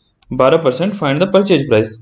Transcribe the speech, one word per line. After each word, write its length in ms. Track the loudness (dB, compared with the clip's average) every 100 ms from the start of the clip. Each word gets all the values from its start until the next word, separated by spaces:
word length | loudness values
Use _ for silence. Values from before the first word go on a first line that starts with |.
| _ _ _
बारह 300 | 0 2 2
percent। 340 | 0 -2 -6 -4
Find 260 | -4 -2
the 60 | 0 0
purchase 280 | 2 0 2
price। 200 | 0 0 -4